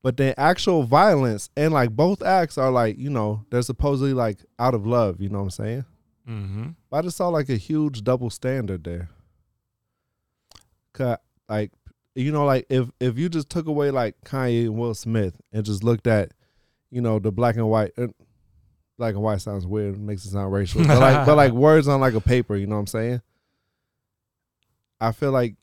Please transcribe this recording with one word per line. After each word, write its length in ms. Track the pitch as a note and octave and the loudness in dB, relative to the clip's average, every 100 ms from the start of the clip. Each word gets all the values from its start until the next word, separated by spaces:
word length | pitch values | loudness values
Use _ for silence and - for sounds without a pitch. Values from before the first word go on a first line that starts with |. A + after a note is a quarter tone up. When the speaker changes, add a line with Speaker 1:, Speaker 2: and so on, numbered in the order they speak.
Speaker 1:
But 160 | B2+ B2 | -2 0
then 160 | C3+ B2+ | 0 2
actual 460 | D3+ F3+ - E3+ | 2 2 2 0
violence 640 | A#2+ D3 G#3 D#3 B2+ G#2 - - | 4 4 6 4 2 -2 -6 -2
and, 160 | D#3 | 0
like, 180 | D3+ B2 | 2 0
both 300 | G#2+ E3+ G3 | 2 0 0
acts 360 | F#3 F#3+ E3 - | 2 2 2 0
are, 120 | C3 | 0
like, 280 | B2+ A2+ G2+ | 2 0 -2
you 100 | C3+ | -4
know, 360 | C3 G#2+ G#2+ G#2+ | -2 -2 -4 -4
they're 120 | B2 | -4
supposedly, 500 | A#2+ A#2+ C#3+ C#3 C#3 | -4 -2 -2 0 0
like, 260 | B2+ A2+ F#2+ _ - | 0 -2 -4 _ -2
out 160 | B2 | 0
of 120 | A#2 G#2 | 0 0
love, 340 | A#2+ G#2+ F2+ | 0 0 -2
you 80 | G2 | -6
know 100 | G2+ | -6
what 60 | |
I'm 60 | G2 | -6
saying? 340 | - G#2+ B2 B2+ _ _ _ A#2+ | -6 -8 -8 -10 _ _ _ -14
Speaker 2:
Mm-hmm. 420 | A2 G2 G2+ B2 E3 _ | -10 -8 -10 -12 -16 _
Speaker 1:
But 60 | C#3+ | -4
I 60 | |
just 140 | F3 - | -4 -4
saw, 120 | F3 | -2
like, 200 | D#3+ C3+ | -2 -2
a 80 | A#2 | -6
huge 460 | - D#3 D3+ B2 | -2 -2 -2 -4
double 260 | G#2+ B2+ A#2+ | -2 -2 -4
standard 560 | - B2+ C3+ G#2 F#2 | -6 -6 -4 -6 -8
there. 240 | E2 F2 E2+ - _ _ _ _ _ _ _ _ _ _ _ _ _ - _ _ _ | -8 -10 -12 -16 _ _ _ _ _ _ _ _ _ _ _ _ _ -20 _ _ _
'Cause, 260 | - B2+ A2+ _ _ - | -4 -4 -4 _ _ -6
like, 240 | G#2+ G#2+ _ - _ _ | -4 -4 _ -20 _ _
you 180 | C3 C3 | -4 -2
know, 120 | D3+ | 0
like, 220 | C#3+ C3 - | 2 0 0
if, 200 | C3 B2 _ | -2 -2 _
if 180 | B2+ A#2 | -4 -2
you 100 | F3 | -4
just 220 | E3 C#3 | -4 -4
took 160 | F3 D#3 | -6 -4
away, 240 | D3 C#3+ | 0 0
like, 300 | C3+ A2+ - | 0 -2 -6
Kanye 400 | - C3+ B2+ A#2 | -8 -4 0 0
and 140 | A#2 A2 | 0 -2
Will 160 | A#2 | -4
Smith 460 | G#2+ A#2 A2+ F#2+ - _ | -6 -2 -2 -2 -6 _
and 120 | G#2+ | -6
just 200 | G#2+ G2 | -4 -2
looked 220 | A2+ A#2 A#2 | 0 0 2
at, 260 | G#2+ F2 _ _ _ _ _ _ | 0 0 _ _ _ _ _ _
you 100 | B2 | -4
know, 180 | A#2+ G#2+ | -2 0
the 140 | G#2 | -2
black 240 | F#2+ A#2+ A#2 | 0 0 0
and 120 | A2 | 2
white, 240 | A2 G2+ - | 2 0 -4
uh, 100 | A#2+ - _ _ _ _ _ _ _ - | -8 -10 _ _ _ _ _ _ _ -6
black 160 | A#2 | -4
and 80 | G2+ | -2
white 180 | G#2+ G2+ | -2 -2
sounds 260 | A2 G2+ F2+ | -4 -8 -4
weird, 320 | G#2+ G2+ G2 | -4 -4 -6
makes 260 | G#2 G2 G2 | -8 -10 -8
it 40 | |
sound 220 | G2+ G2 | -6 -2
racial, 340 | G2 F#2 - D#3 | -2 -2 2 4
but, 120 | C#3+ | 8
like, 280 | C3 C#3 C3+ | 8 6 6
but, 100 | D3+ | 6
like, 160 | C#3 | 6
Speaker 2:
<laughs> 20 | |
Speaker 1:
words 340 | A#2 D3 D#3 C#3+ | 6 6 6 4
on, 120 | C#3 | 2
like, 140 | C3 | 2
a 60 | A2 | 2
paper, 360 | - B2 A#2+ G2+ | 2 2 0 -4
you 100 | G2+ | -2
know 100 | G#2+ | -4
what 60 | |
I'm 40 | G2+ | -4
saying? 360 | A2+ A#2 B2 _ _ _ _ _ _ _ _ _ _ _ _ _ _ _ _ _ _ | -4 -4 -6 _ _ _ _ _ _ _ _ _ _ _ _ _ _ _ _ _ _
I 120 | A2+ | -4
feel 200 | A2+ C#3+ | 0 0
like 240 | C3 A#2+ G2+ | 0 0 -6